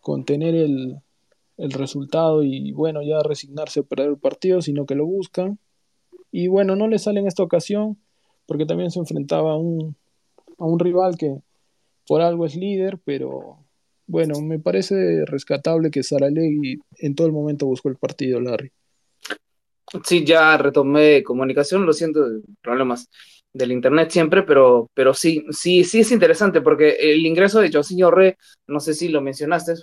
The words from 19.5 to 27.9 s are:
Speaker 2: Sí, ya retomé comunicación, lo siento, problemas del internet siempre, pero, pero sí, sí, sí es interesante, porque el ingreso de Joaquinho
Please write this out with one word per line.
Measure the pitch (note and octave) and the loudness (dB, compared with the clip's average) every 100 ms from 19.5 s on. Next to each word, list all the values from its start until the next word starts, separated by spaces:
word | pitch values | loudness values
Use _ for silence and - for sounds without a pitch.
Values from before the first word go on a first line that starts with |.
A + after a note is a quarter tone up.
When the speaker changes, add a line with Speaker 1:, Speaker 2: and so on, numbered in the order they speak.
| _ _ _ - F#3 - | _ _ _ -16 -12 0
Speaker 2:
Sí, | F3 D3 | 0 4
ya | D#3+ D#3 D3+ | 6 6 4
retomé | C#3+ C#3+ C#3 D3 D3+ C#3+ | 4 2 2 4 6 6
comunicación, | C3+ B2+ C3 C3+ C#3+ F#3+ F3+ | 2 -4 -2 -2 0 0 0
lo | |
siento, | D3+ E3 D3+ C3 A2 G#2 G#2 | 0 0 0 0 -2 -12 -14
problemas | A#2 B2 B2+ B2 - _ - _ _ | -6 -2 0 -2 -8 _ -20 _ _
del | C3 B2 | -6 -4
internet | B2 C3 D3+ D#3+ | 0 2 2 2
siempre, | F3 D#3+ F#3+ | 0 2 2
pero, | F#3 C#3 C3 B2 A#2 - | 4 6 6 6 2 0
pero | C3 | 2
sí, | C3+ E3+ D#3+ - | 2 0 -2 -6
sí, | D3 F3 F3+ | -6 2 4
sí | F3+ A3 | 4 4
es | A3 | 4
interesante, | A#3+ E3 E3 G3+ F3 | 4 4 4 2 2
porque | D#3+ D3+ D3+ - | 2 4 4 4
el | D3+ D#3 | 2 2
ingreso | E3 E3 G3 G#3+ | 2 2 4 4
de | F#3 | 4
Joaquinho | D3+ C#3+ | 2 -2